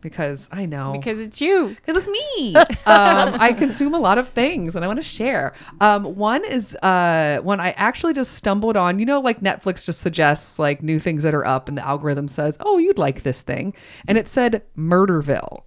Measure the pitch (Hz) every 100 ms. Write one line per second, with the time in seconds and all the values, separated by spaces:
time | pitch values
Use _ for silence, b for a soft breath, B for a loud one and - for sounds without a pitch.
0 | 160 - 147 143 - 185 185 143 135 139
1 | 139 220 220 - 294 381 247 214 - 339
2 | 403 415 587 480 247 185 - 220 - 208
3 | 202 - - - 226 233 269 - 285 330
4 | 214 214 254 - 262 339 165 175 180 233
5 | 320 - 233 220 135 B B - 208 208
6 | 196 185 208 262 427 254 196 - 190 185
7 | 175 160 151 143 180 202 180 - 208 254
8 | 339 285 254 - 208 202 220 214 180 190
9 | 226 285 254 226 196 - 196 175 - 165
10 | 175 165 151 147 - - 151 143 156 156
11 | 180 156 156 147 - 135 131 143 135 143
12 | 151 143 143 - 151 156 415 381 339 392
13 | 143 135 - - - - 190 b b b
14 | - 220 - - 247 220 - - 160 180
15 | 196 170 143 127 - -